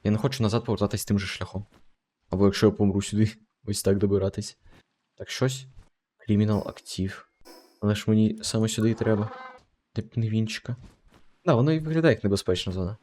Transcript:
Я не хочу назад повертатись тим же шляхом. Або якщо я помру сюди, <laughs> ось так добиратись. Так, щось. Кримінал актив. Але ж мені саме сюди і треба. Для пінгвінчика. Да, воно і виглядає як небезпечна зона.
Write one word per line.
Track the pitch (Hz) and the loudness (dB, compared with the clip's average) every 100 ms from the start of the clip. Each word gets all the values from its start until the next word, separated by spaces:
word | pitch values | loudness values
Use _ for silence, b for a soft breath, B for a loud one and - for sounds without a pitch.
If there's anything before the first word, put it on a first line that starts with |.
Я | 104 | 0
не | 107 | 0
хочу | 135 135 | 0 0
назад | 110 113 113 | 0 0 -2
повертатись | 104 104 104 - | -2 0 -2 -2
тим | 101 | -2
же | 95 | -2
шляхом. | - 90 98 104 _ - _ _ _ _ | -10 -10 -10 -12 _ -20 _ _ _ _
Або | 92 101 | 2 2
якщо | 98 107 | 6 2
я | |
помру | 104 104 98 | 4 2 2
сюди, | - 104 107 - _ | -2 0 0 0 _
<laughs> | _ - | _ -8
ось | 101 | -2
так | 98 101 | 0 2
добиратись. | 101 98 95 - 101 - b b _ _ _ _ | 2 2 0 -4 -10 -16 b b _ _ _ _
Так, | - | -14
щось. | - 131 131 - - - _ _ _ | -2 -2 -2 -14 -20 -20 _ _ _
Кримінал | - 104 107 101 - | 0 2 4 2 -2
актив. | - - - 95 - - _ - - _ _ | -12 -14 -6 -6 -6 -20 _ -20 -20 _ _
Але | 104 104 | -2 0
ж | - | 2
мені | 110 110 - | 4 4 0
саме | - 113 110 | -4 -2 0
сюди | - 110 | 2 0
і | |
треба. | 113 113 107 110 - - - _ _ _ - | 2 0 0 -2 -8 -16 -18 _ _ _ -10
Для | |
пінгвінчика. | - - 110 110 110 - - 120 - _ _ _ - _ 175 | -6 -4 0 0 -2 -6 -10 -12 -14 _ _ _ -20 _ 0
Да, | 117 | 4
воно | 143 | 4
і | 160 | 2
виглядає | 156 160 160 | 0 2 4
як | 113 | 2
небезпечна | 101 98 - 90 - | 2 0 0 -2 -2
зона. | 92 92 107 | -4 -6 -8